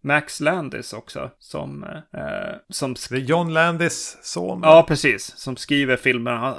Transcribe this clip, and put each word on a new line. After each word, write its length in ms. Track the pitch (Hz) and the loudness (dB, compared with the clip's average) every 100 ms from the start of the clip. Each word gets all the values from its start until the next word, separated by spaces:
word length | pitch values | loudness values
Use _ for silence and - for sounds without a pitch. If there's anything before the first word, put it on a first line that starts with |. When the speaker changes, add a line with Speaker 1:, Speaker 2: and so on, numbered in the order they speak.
Speaker 1:
Max 380 | 139 147 147 - | -2 -2 -2 -4
Landis 520 | 151 180 143 - - | -2 -2 -4 -10 -12
också, 380 | 110 - 143 131 - | -14 -14 -12 -12 -14
som... 460 | - - 143 - - - - - | -14 -10 -10 -12 -14 -16 -16 -12
Eh, 380 | - - - - - | -8 -8 -10 -12 -12
som 260 | - 135 | -6 -6
sk- 160 | 123 - | -6 -8
Speaker 2:
Det 60 | 127 | -6
är 40 | |
John 320 | 131 165 165 | 0 0 0
Landis 680 | 160 170 170 170 - - - | 0 0 2 -2 -4 -10 -14
son. 380 | - 170 180 185 | -12 -8 -6 2
Speaker 1:
Ja, 220 | 160 165 160 | 10 10 10
precis. 500 | 147 143 101 - - | 4 2 0 -4 -12
Som 180 | - 123 | -10 -8
skriver 400 | - 143 135 127 | -2 0 2 2
filmer. 360 | 131 123 120 | 2 0 0
Han, 220 | 117 131 | -2 -2